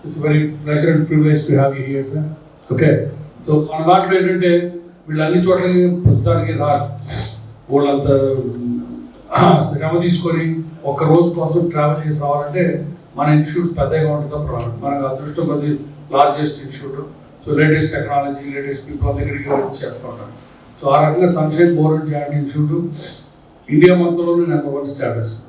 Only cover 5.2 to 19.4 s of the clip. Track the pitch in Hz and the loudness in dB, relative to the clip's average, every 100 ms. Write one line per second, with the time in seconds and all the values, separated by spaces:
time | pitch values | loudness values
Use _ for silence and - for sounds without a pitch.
5.2 | 156 180 175 180 180 180 180 175 - - | 2 2 4 2 4 4 2 2 2 4
6.2 | 170 165 160 151 147 143 143 - - - | 2 0 0 -2 0 0 -2 -8 -10 -8
7.2 | - - - - - 139 143 139 139 139 | -8 -10 -20 -20 0 2 2 2 4 4
8.2 | 135 135 120 120 120 120 120 - - - | 2 -2 -4 -6 -6 -6 -8 -14 -16 -20
9.2 | - - 180 160 - 147 156 170 175 170 | -4 2 4 4 2 -2 -2 0 2 0
10.2 | 170 160 165 160 - - 139 139 156 170 | 0 0 -2 -4 -8 -8 -6 -2 4 4
11.2 | 170 170 160 170 165 151 147 156 151 143 | 4 0 0 0 0 0 0 0 -2 -2
12.2 | 143 147 147 185 - - - - - - | -2 -2 -2 0 0 -2 -8 -12 -14 -2
13.2 | 147 151 151 170 175 - 135 160 156 147 | 2 4 2 -2 -2 -2 0 0 0 -2
14.2 | 147 147 147 117 - - 139 139 135 131 | -4 -6 -6 -4 -6 -6 -4 -4 -4 -6
15.2 | 147 160 180 147 147 135 - - - - | -8 -4 -2 -2 -2 -4 -6 -18 -4 2
16.2 | 143 143 151 - 135 - 139 147 127 - | 2 2 -4 -6 -14 -14 -12 -12 -14 -18
17.2 | - - - 147 156 156 156 160 - 143 | -20 -18 -4 2 4 4 2 -2 -2 -2
18.2 | 139 139 143 139 139 135 - 147 - 139 | -2 -8 -10 -8 -8 -10 -10 -4 -4 -2
19.2 | 143 143 | -4 -6